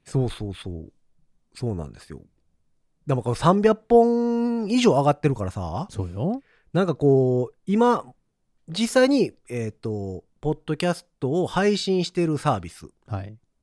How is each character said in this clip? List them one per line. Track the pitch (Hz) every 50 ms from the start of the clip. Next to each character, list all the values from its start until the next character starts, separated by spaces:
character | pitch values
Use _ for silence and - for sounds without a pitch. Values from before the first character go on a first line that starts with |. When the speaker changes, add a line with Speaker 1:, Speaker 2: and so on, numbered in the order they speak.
| _
Speaker 1:
そ | - - 135 127
う | 113
そ | - - 107 101
う | 92
そ | - - 98
う。 | 87 80 78 - _ _ _ _ _ _ _ _ _ _ _ _ _
そ | - 123 120
う | 104
な | 87 78
ん | 67
で | 52 -
す | - -
よ。 | 71 - - _ _ _ _ _ _ _ _ _ _ _ _ _ _ _ -
で | 147 135
も、 | 127 -
こ | 123
れ | 117
三 | - - 165 190 202
百 | 208 220 214 214 _
本 | - 240 233 233 240 233 240 240 240 233 233 240 240 233 233 220 190
以 | 240 254
上 | 247 214
上 | 131 135 139
が | 143
っ | 143 -
て | - 147
る | 131
か | - 101
ら | 92
さ。 | - 101 92 82 80 110 175 -
Speaker 2:
そ | - 104 95
う | 87
よ。 | 87 101 127 175 240 277 - _ _ _ _ _ -
Speaker 1:
な | 165 196
ん |
か | 175 143
こ | - 147 143 135 131 131 127 127 123 127 - -
う、 | _ -
今、 | - 196 220 240 240 233 120 - - - _ _ _ _ _ _ _ _ _ _
実 | - 156 - 233 226 - 262
際 | 254 269
に、 | 285 269 190 117 - _ _ -
え | 120 120 113 110
っ |
と、 | - _ - 113 107 104 98 95 92 87 - _ _ -
ポ | - 151
ッ | 151 - -
ド | - 156
キ | 147 175
ャ | 175 170
ス | - - _ _ -
ト | - 127 147 180 175
を |
配 | - - 180 196 208 208
信 | 185 - 196 185 185 175
し | -
て | - 180 170
る | 160 151
サ | 139 - 151 123
ー | 98
ビ | 87 85
ス。 | - - - - _ _ _
Speaker 2:
は | - 110 95 95
い。 | 104 107 - _ _ _ _